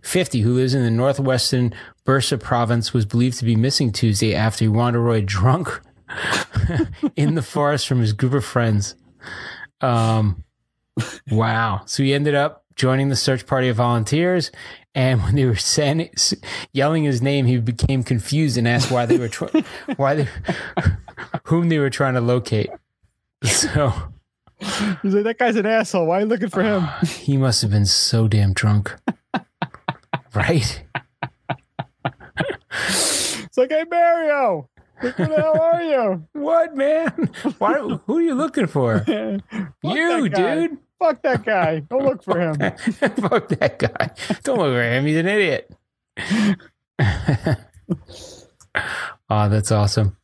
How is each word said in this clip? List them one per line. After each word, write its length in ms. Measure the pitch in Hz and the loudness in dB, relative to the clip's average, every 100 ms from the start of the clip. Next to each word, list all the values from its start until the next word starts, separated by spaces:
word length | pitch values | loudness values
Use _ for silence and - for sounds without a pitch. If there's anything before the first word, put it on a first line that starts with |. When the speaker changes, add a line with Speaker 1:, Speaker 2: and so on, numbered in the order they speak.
Speaker 1:
fifty, 400 | - 185 175 123 | -2 -2 0 0
who 140 | 110 123 | 2 2
lives 180 | 127 | 2
in 100 | 135 | 2
the 80 | 120 | 2
northwestern 800 | 113 131 139 135 127 - 127 123 - - _ - | 2 2 2 0 0 0 0 0 -2 -18 _ 2
Bursa 320 | 135 - 131 | 2 2 -4
province, 540 | - 120 113 120 110 | 0 0 2 0 0
was 120 | 123 104 | -2 0
believed 320 | 117 123 120 | 0 0 0
to 60 | 120 | 0
be 100 | 110 | 2
missing 380 | 127 - 131 | 2 0 -2
Tuesday 420 | - 113 101 110 82 | 2 0 2 0 2
after 300 | 110 - 110 | 0 2 2
he 20 | |
wandered 300 | 107 120 120 117 | 2 2 2 2
away 140 | 110 | 0
drunk 580 | 98 98 117 156 170 - _ _ - - - - - | 0 2 2 2 -2 -8 _ _ -14 -8 -4 -4 -2
<laughs> 680 | - - 175 330 - 302 - | -2 0 0 -2 -4 -4 0
in 200 | 151 160 | 0 0
the 60 | |
forest 460 | - 151 147 147 - | -2 0 0 0 0
from 120 | 127 | 2
his 100 | 110 | 2
group 220 | 104 131 | 0 0
of 100 | 139 | 0
friends. 520 | - 123 117 104 101 - _ _ - - - - - _ | 0 0 2 2 0 -10 _ _ -18 -16 -14 -16 -20 _
Um, 640 | 131 120 113 113 104 87 - _ _ _ _ - - - - | 0 2 2 2 0 -2 -12 _ _ _ _ -8 -8 -12 -2
wow. 500 | 110 110 110 113 104 - | 0 2 0 -2 -4 -6
So 180 | - | -2
he 100 | 135 | 0
ended 220 | 143 147 143 | 2 2 2
up 300 | 147 - _ - | 0 -4 _ -2
joining 320 | 127 131 139 | 0 2 0
the 60 | 131 | 0
search 320 | - 131 - | 0 -2 0
party 220 | 131 127 | 0 0
of 80 | 113 | 0
volunteers, 720 | 120 120 107 147 175 180 - - - - _ | 2 0 0 0 2 0 -2 -10 -20 -20 _
and 280 | - 127 123 | 0 2 2
when 120 | 90 143 | 2 2
they 100 | 131 | 2
were 100 | 107 | 0
saying, 540 | - - 147 160 - | 0 0 2 0 -2
s-, 200 | - - - - - - | -2 -2 -2 -8 -14 -6
yelling 320 | 135 139 160 147 | 0 2 2 2
his 160 | 123 | 2
name, 240 | 135 143 127 | 2 2 4
he 120 | 127 | 2
became 460 | 117 117 - 131 | 0 0 0 0
confused 540 | 120 120 - 147 156 117 | 0 -2 0 0 0 2
and 100 | 117 | 2
asked 240 | 123 127 | 2 2
why 140 | 127 120 | 0 2
they 120 | 349 | 2
were 120 | 117 | 0
tr-, 160 | - - 311 - | -6 -2 -2 -2
<laughs> 240 | - - 262 | -12 -8 -2
why 200 | 135 151 | 0 0
they, 120 | 139 - - - - - - | -2 -4 -6 -6 -6 -2 -2
<laughs> 560 | - - - - - - | -2 -10 -18 -10 -10 -2
whom 240 | 165 170 | 0 2
they 100 | 156 | 2
were 100 | 139 | 0
trying 240 | - 135 127 | 0 0 2
to 60 | |
locate. 480 | 117 123 - 107 - - _ _ _ _ _ _ | 2 0 0 -2 -2 -8 _ _ _ _ _ _
So 500 | 113 - 156 151 139 - - - _ _ _ _ 202 - 208 175 | -2 0 0 0 0 -2 -8 -14 _ _ _ _ -10 -4 -4 -2
Speaker 2:
he's 120 | 196 202 | 0 0
like, 80 | |
"That 140 | 214 226 | 0 0
guy's 160 | 247 220 | 0 2
an 100 | 208 | 2
asshole. 400 | 226 208 190 165 | 0 0 0 2
Why 100 | 185 | 0
are 20 | |
you 40 | 214 | 0
looking 220 | 226 196 | -2 -2
for 120 | 185 | 0
him?" 240 | 214 202 160 - | 0 0 -2 -2
Speaker 1:
<sighs> 120 | 165 | -4
He 300 | - - 139 | -2 -2 2
must 240 | 131 113 | 2 0
have 100 | 110 | 2
been 140 | 104 98 | 2 2
so 400 | - - 117 110 | 0 0 2 4
damn 260 | 104 98 | 4 2
drunk. 400 | 92 107 104 98 - - | 2 2 2 0 -6 -8
<laughs> 1300 | - _ - - _ - - - - _ - _ 107 | -8 _ -10 -10 _ -12 -8 -10 -10 _ -10 _ -2
Right? 480 | 90 165 110 - - - _ _ - _ - 135 _ - - _ 143 | 2 2 0 -8 -12 -12 _ _ -14 _ -10 -10 _ -14 -14 _ -10
Speaker 2:
It's 1500 | - - - 571 - _ - - - - - - - 196 - | -10 -14 -6 -6 -6 _ -8 -4 -2 -2 -2 -4 -8 -6 -2
like, 140 | 262 | 2
"Hey, 140 | 311 330 | 0 0
Mario, 800 | 339 339 339 311 285 247 165 131 _ _ _ | 2 4 4 2 2 0 -2 -6 _ _ _
where 120 | 247 | -6
the 120 | - 185 | -2 0
hell 340 | 311 311 311 | 2 2 2
are 200 | 330 339 | 2 2
you?" 460 | 339 277 220 180 156 | 0 0 0 -2 -8
<laughs> 40 | |
Speaker 1:
What, 420 | 302 285 330 330 277 | -6 0 2 2 0
man? 540 | 277 311 330 - 294 - - - | 0 2 0 -2 -4 -2 -6 0
Why? 220 | 202 277 | 0 0
Who 380 | 214 156 - 311 | -2 -6 -2 0
are 40 | |
you 140 | 339 262 | 0 0
looking 320 | 156 - 185 | -2 -2 -2
for? 320 | 147 123 107 | 0 2 0
Speaker 2:
<laughs> 60 | 107 | 0
Fuck 340 | 214 220 202 - 220 170 - | -4 -4 -6 -8 -10 -10 -8
Speaker 1:
You, 460 | 151 269 339 339 226 | -4 -2 0 0 0
Speaker 2:
that 20 | |
guy. 220 | 190 202 311 330 | 0 0 0 -2
Speaker 1:
dude. 100 | 294 _ _ | -6 _ _
Speaker 2:
Fuck 240 | 339 269 | 0 0
that 200 | 294 233 | -2 -2
guy. 360 | 220 202 160 156 | 0 0 2 -2
Don't 240 | 147 254 277 | -2 0 0
look 180 | 240 | -2
for 160 | - 170 | -4 -2
him. 140 | 170 151 | 0 -2
Speaker 1:
<laughs> 220 | 175 - - - - 220 202 | -4 -2 -4 -2 -2 0 0
Fuck 200 | 226 - | 0 0
that 320 | 170 135 - | 0 0 0
guy. 320 | 110 - - - - 202 | -4 -2 -6 -4 -8 -6
Don't 160 | - 247 | -2 0
look 120 | 151 | 2
for 120 | 123 | 2
him. 200 | 117 127 147 | 2 0 0
He's 100 | 156 | 0
an 80 | 175 | 0
idiot. 440 | 208 180 123 - - _ _ _ - | 2 2 0 -6 -20 _ _ _ -14
<laughs> 1400 | - 220 208 180 - _ _ - 107 - - 135 - - - - - 170 - - - - - _ - - - - - - _ | -4 0 2 0 -6 _ _ 0 0 2 0 0 0 -4 -6 -20 -10 -10 -10 -20 -20 -20 -20 _ -10 -8 -8 -8 -10 -14 _
Oh, 180 | 107 104 | 0 2
that's 220 | 107 104 | 2 2
awesome. 460 | 107 104 - 101 - | 2 2 2 0 -2